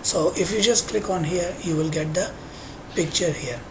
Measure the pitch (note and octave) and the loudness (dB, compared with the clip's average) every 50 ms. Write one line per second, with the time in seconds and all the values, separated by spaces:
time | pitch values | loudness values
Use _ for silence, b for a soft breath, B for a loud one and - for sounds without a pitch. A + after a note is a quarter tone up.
0 | - - - F#3 D#3 E3 - - F#3 E3 G#3 A3 G3+ A#3 A#3 A3 - - - G#3+ | 2 2 2 4 2 4 4 4 4 4 2 2 4 4 4 4 2 2 -2 -4
1 | - - F#3+ F3+ D#3 D3+ F3+ F3+ F3 F3 F#3 - - F3 D#3+ D3+ D#3 D#3+ D#3 E3 | -2 0 0 0 0 0 0 0 0 -2 -4 -4 -2 0 0 2 0 0 0 -2
2 | D3+ D#3 D#3 F3+ G3 A#3 - - B B B B B B B B B - - - | -2 0 0 0 -2 -2 -4 -12 B B B B B B B B B -6 -2 -2
3 | E3+ D3 - - F#3+ E3 D3 - - D3+ D#3+ - - - | -2 0 0 0 0 2 0 0 -4 -4 -6 -6 -10 -12